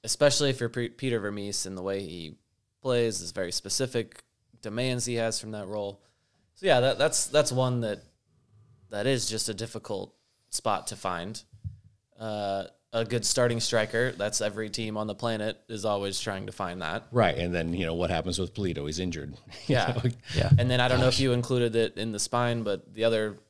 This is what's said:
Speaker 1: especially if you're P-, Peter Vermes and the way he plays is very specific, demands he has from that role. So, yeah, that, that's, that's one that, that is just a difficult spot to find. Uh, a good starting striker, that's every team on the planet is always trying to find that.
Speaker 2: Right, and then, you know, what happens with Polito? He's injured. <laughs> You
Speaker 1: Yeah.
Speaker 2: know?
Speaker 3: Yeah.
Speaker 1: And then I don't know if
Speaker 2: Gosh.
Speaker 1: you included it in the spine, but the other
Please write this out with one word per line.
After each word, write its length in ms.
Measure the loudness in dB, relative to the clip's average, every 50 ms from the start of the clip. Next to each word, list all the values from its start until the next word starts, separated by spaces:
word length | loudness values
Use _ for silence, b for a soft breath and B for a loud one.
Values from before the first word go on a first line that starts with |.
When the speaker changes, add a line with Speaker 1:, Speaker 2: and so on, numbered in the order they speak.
| -2
Speaker 1:
especially 460 | -4 2 6 6 6 6 6 2 2
if 80 | 2 0
you're 80 | -2 -2
P-, 200 | -2 -2 -4 -4
Peter 300 | -6 -4 -2 0 0 0
Vermes 440 | 0 -2 -4 -4 -6 -6 -6 -6 -6
and 140 | -6 -6 -6
the 40 |
way 200 | -4 -2 -2 -2
he 320 | -4 -8 -10 -10 -12 -12 -14 _ _ _ _ _ _ _ _ _
plays 380 | -2 0 2 2 2 2 0 -4
is 100 | -8 -8
very 220 | -6 -4 -4 -4
specific, 720 | -4 -6 -4 -2 0 0 0 0 0 -4 -4 -4 -12 -20 _ _ _ _ _ _ -20 _
demands 440 | -10 -6 -4 -2 0 0 0 0 -2
he 80 | -2 0
has 260 | 0 0 0 -2 -2
from 120 | -6 -8
that 160 | -10 -10 -8 -6
role. 340 | -6 -4 -4 -6 -8 -10 _ _ _ _ _ _ _ _ _ _ _
So, 100 | -2 4
yeah, 140 | 4 6 6
that, 180 | 6 4 4 4
that's, 280 | 2 2 2 0 -2
that's 260 | 4 4 4 4 4
one 300 | 2 2 2 2 2 0
that, 200 | 0 -2 -4 -6 -10 -20 _ _ _ _ _ _ _ _ _ -20 -20 _ -20 _ -16 _
that 160 | -6 0 2
is 220 | 2 2 2 0 -2
just 200 | -2 -2 -4 -4
a 60 | -4
difficult 580 | -6 -6 -8 -8 -12 -8 -6 -6 -6 -6 -10 _ _ _ _ _ _ _ _
spot 380 | -8 -2 0 0 0 0 -2 -8
to 80 | -12
find. 440 | -6 -4 -4 -4 -4 -6 -8 -10 -12 -14 _ -20 -14 -12 -12 -12 -12 _ -20 _ _ _ _ _ -10
Uh, 460 | -6 -6 -4 -2 -2 -2 -2 -2 -4 -6 _ _ _ _
a 120 | -4 -2 -2
good 200 | 0 -2 0 0
starting 360 | 0 2 4 4 2 2 0
striker, 520 | 0 2 2 2 0 2 2 0 0 0
that's 280 | 0 -2 -4 -2 0 0
every 260 | -2 -2 -2 -4 -6 -6
team 300 | -4 -6 -4 -4 -4 -4
on 80 | -4
the 80 | -4 -4
planet 440 | -4 -2 -2 -2 -2 -2 -4 -6 -8 _ -10
is 160 | -8 -2 0
always 340 | 0 0 0 0 -2 -4 -4
trying 260 | -4 -4 -6 -6 -8
to 60 | -10
find 300 | -6 -6 -6 -6 -4 -6
that. 240 | -4 -4 -4 -6 -8 0
Speaker 2:
Right, 260 | 2 4 4 4 4 0
and 160 | -2 0 0
then, 180 | 0 0 0
you 140 | 0 -2 -2
know, 80 | -2 0
what 160 | 0 0 0
happens 280 | 0 0 0 -2 -2 -2
with 140 | -4 -4
Polito? 320 | -4 -4 -2 -2 -2 -2 -4
He's 140 | -4 -4 -2
injured. 360 | -4 -4 -4 -6 -8 -10 -12 -14 -18 -20
<laughs> 160 | -18 -10 -2 0
You 80 | 2
Speaker 1:
Yeah. 160 | 2 2 2 0 0 0
Speaker 2:
know? 60 | -2 -2 -2 B B B
Speaker 3:
Yeah. 160 | 0 6 8 8 8
Speaker 1:
And 100 | 8 4
then 100 | 4 2
I 80 | 4 4
don't 120 | 4 4
know 60 | 4
if 80 | 4 4
Speaker 2:
Gosh. 60 | 4
Speaker 1:
you 120 | 2 2
included 440 | 2 2 2 0 2 2 2 2 4
it 200 | 2 2 2 0
in 160 | -4 -4 -4
the 60 | -2 -4
spine, 440 | -2 0 0 2 2 2 0 0
but 300 | 0 -2 -2 -4 -6 -14
the 120 | -4 2 2
other 340 | 4 4 2 0 -2 -4 -8 _